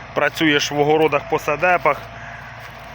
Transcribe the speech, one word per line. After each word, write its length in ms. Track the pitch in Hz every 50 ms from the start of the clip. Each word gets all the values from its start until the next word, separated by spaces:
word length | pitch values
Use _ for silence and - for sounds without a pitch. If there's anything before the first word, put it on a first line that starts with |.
| - - -
працюєш 560 | - 147 147 - - 165 156 147 147 - -
в 100 | 147 147
огородах 420 | 147 147 151 156 160 156 147 143 - -
по 80 | 156 151
садепах, 640 | - - 147 143 160 180 180 170 - 156 139 - - - - - - - - - - - - - - - - - - - -